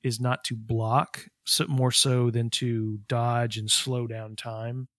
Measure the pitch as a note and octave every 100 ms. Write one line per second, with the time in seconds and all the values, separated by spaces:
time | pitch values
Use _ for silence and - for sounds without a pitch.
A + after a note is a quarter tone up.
0 | C3 A2+ B2+ B2+ - A2+ A2 A2+ A2 C3
1 | - - - _ - - - C3 B2+ -
2 | C#3 B2+ A#2+ A#2 A#2 - B2 A2+ A2 G#2+
3 | G2+ A#2+ A#2+ A#2+ A#2+ A2 A2 - C3 B2
4 | A#2 A2+ A2 G#2+ A#2 A2 A2+ B2+ B2+